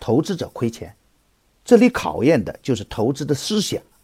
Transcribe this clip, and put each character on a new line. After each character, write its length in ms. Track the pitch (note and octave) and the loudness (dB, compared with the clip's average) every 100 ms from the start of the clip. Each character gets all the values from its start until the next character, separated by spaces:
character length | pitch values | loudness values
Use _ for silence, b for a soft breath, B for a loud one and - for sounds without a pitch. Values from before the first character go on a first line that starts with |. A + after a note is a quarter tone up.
投 220 | - A#2 | 0 0
资 120 | D#3+ | 0
者 140 | F3 - | -6 -8
亏 160 | - A#2 | -4 -6
钱。 260 | - G#2+ - _ _ _ _ _ _ | -6 -18 -18 _ _ _ _ _ _
这 140 | - A#3+ | 4 6
里 140 | B3 | 6
考 340 | - E2 D#2 | 2 -6 0
验 180 | B2+ D3+ | 2 2
的 160 | F#2 - | 0 -8
就 120 | - | -4
是 80 | A#2 | -4
投 280 | G2+ - A2+ | -4 -2 -2
资 140 | C#3 D3 | -2 -4
的 80 | |
思 260 | C#3 - G#3 | -4 -2 -2
想 220 | - G#2+ _ _ | -2 -6 _ _